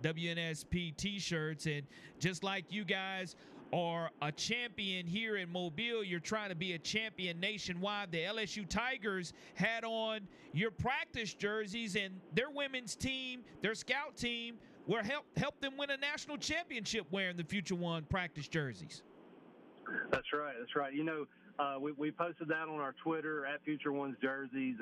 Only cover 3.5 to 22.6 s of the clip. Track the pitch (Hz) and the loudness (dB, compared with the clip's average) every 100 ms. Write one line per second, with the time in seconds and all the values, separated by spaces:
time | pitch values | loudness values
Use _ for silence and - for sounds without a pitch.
3.5 | - - 175 170 170 165 - 147 156 - | -16 -2 2 2 2 -2 -2 -2 0 2
4.5 | 233 240 214 196 185 170 196 226 208 175 | 2 0 -2 0 0 0 2 2 2 0
5.5 | 180 175 151 233 226 202 175 - 214 202 | 0 0 0 0 0 0 0 0 0 0
6.5 | 170 185 170 - 214 220 - 180 165 190 | -2 0 -2 0 0 0 0 -2 0 0
7.5 | 214 - 175 196 208 202 165 175 220 214 | 0 -2 0 0 0 0 0 2 0 -2
8.5 | 214 185 196 247 262 208 190 170 - - | -2 0 2 2 2 0 0 -2 -8 -8
9.5 | - 202 226 226 226 220 220 196 - - | 2 4 4 2 2 2 0 -4 -14 -4
10.5 | 147 220 180 233 285 330 - 208 - 202 | 2 2 2 0 0 0 -2 -2 0 0
11.5 | 214 214 226 226 196 190 185 - 156 285 | 0 0 -2 0 2 0 -2 0 4 4
12.5 | 285 277 262 226 - 262 262 254 247 220 | 2 0 0 -4 -2 -2 0 -2 -6 -10
13.5 | - 196 220 - 262 302 - 240 240 233 | -2 0 0 0 0 0 -2 0 0 -4
14.5 | 233 - - - 220 208 294 - - 277 | -8 -14 -6 0 2 2 0 -2 0 0
15.5 | - 269 269 285 269 285 294 - 294 - | 2 -2 0 0 2 0 0 -2 -2 0
16.5 | 311 349 254 202 220 175 190 185 175 165 | 0 0 -2 0 0 2 2 2 0 0
17.5 | 202 165 175 175 165 147 196 175 151 139 | 0 0 2 2 0 2 2 2 -2 -2
18.5 | 165 139 98 78 - - - - - - | 0 0 -2 -10 -14 -16 -20 -20 -20 -20
19.5 | - - - - - - 131 - 147 147 | -20 -20 -14 -4 -2 2 2 2 -2 -2
20.5 | 120 123 147 139 139 160 156 139 - - | -4 -2 0 0 0 0 -2 -4 -10 -8
21.5 | - 143 139 143 143 151 151 175 160 160 | -2 0 0 -2 -2 -2 0 -2 -2 0
22.5 | 156 | 0